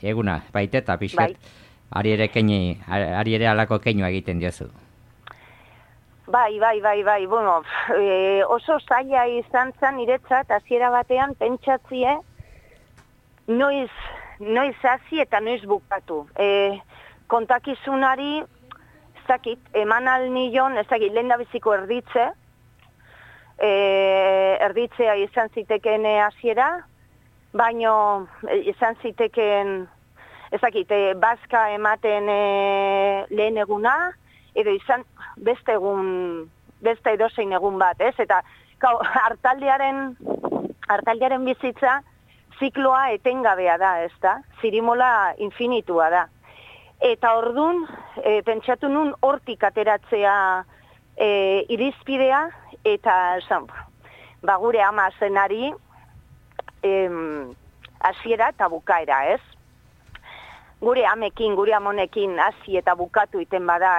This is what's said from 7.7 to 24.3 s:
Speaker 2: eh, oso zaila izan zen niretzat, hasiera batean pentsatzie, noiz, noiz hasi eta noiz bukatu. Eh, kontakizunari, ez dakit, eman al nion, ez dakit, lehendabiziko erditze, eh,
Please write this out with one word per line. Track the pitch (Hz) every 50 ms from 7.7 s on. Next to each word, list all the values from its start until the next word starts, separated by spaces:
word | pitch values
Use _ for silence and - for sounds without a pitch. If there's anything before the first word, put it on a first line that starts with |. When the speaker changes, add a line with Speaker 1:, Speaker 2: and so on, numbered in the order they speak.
| - - - - -
Speaker 2:
eh, | 190 202 196 185 185 190 190 196 196 196
oso | - 233 233 - - 311 294 - -
zaila | 254 247 262 269 269 254 240 240
izan | 240 240 233 - - 247 254 262 - -
zen | 285 262 277
niretzat, | 262 233 220 254 254 - - 262 262 269 -
hasiera | 220 208 - - 247 240 247 247
batean | 240 240 240 - 254 254 269 285 269
pentsatzie, | - 220 233 254 240 - 269 262 247 - - 262 254 247 254 294 311 - - - - - - - - - - - - _ _ _ - - _ _ _ _ _ _ _ _ -
noiz, | 226 240 269 285 285 - 254 - - - - - - - - - - -
noiz | 208 208 220 240 277 277 - -
hasi | - 254 254 254 - - 320 311
eta | 269 - - 208
noiz | 220 226 247 226 202
bukatu. | 196 208 190 - - 196 190 - - 165 151 147 151 -
Eh, | - 202 202 196 202 196 196 202 196 - _ - - - - - - _
kontakizunari, | - 233 233 226 - 247 240 - 285 262 - - 277 269 262 269 262 262 254 285 285 294 311
ez | 302 - _ _ _ - - - - - - - _ - - - -
dakit, | - 254 247 - 233 240 247 _ - -
eman | 214 214 208 220 240 254 262
al | 254 254 254 254
nion, | 254 254 254 247 226 262 262 269 262 214
ez | 214
dakit, | - 254 226 220 196
lehendabiziko | 208 233 240 254 240 240 240 - - 240 - 226 208
erditze, | 190 190 190 240 247 233 - - 240 233 294 - _ _ _ _ _ _ _ _ _ _ _ _ _ _ - - - - - - - - _ _ -
eh, | - 214 196 196 202 196 196 196 196 190 190 190 190 190